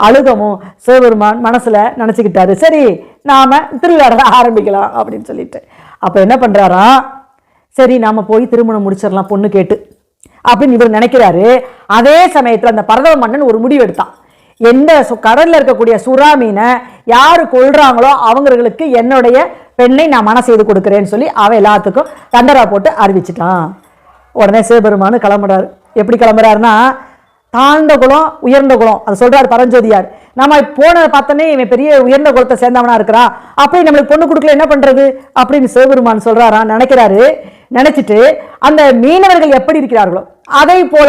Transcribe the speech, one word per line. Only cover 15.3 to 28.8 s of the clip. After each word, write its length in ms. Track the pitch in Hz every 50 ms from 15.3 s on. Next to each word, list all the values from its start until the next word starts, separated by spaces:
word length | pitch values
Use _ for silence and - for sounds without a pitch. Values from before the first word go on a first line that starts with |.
| 240 285 330 339 330 294
இருக்கக்கூடிய 360 | 269 262 226 202 233 233 226
சுறா 400 | 190 - 254 262 269 285 302 294
மீனை 320 | 262 240 214 196 202 226 247 254 226 - - - _ -
யாரு 380 | 233 233 247 277 320 349 339 320
கொல்றாங்களோ 680 | - 262 247 262 277 277 302 277 262 240 233 254 277 285 - 240 220
அவங்களுக்கு 640 | 240 269 285 269 254 240 240 220 - - 320 285
என்னுடைய 460 | 247 233 233 254 269 254 240 240 247 269 339 349 - - - _ _
பெண்ணை 320 | - 247 247 262 294 330
நான் 160 | 311 277 233 208
மணம் 180 | 214 226 247
செய்து 220 | 233 254 226 220 208
கொடுக்கிறேன்னு 480 | 220 196 190 190 202 202 208 202 196 208
சொல்லி 140 | 196 190 -
அவன் 280 | - - 202 208 233
எல்லாத்துக்கும் 540 | 214 202 208 208 196 - 196 190 269 311 - - - - - 240
தண்டரா 260 | 240 240 285 285 254 220 190
போட்டு 180 | 202 196 190 208
அறிவிச்சிட்டான். 840 | - 214 208 196 190 180 175 - 170 - 170 185 185 175 156 175 190 - _ _ _ _ _ _ _ _ _ _
உடனே 280 | - - 208 196 208 226
சிவபெருமானு 640 | 214 220 233 233 208 214 208 190 190 202 240 233 220
கிளம்புறாரு. 420 | 202 208 208 202 190 190 190 220 - - _ _ _ -
எப்படி 240 | 214 202 240 196
கிளம்புறாருன்னா, 560 | - 233 220 214 220 226 220 214 214 233 226 214 220 247 269 262 - - - _ _ _ _ _ _ _ _
தாழ்ந்த 440 | - 240 269 285 302 311 311 302 294
குலம் 400 | 240 262 262 285 311 311 311 311 -
உயர்ந்த 340 | 285 247 269 277 277 262 262
குலம் 260 | 214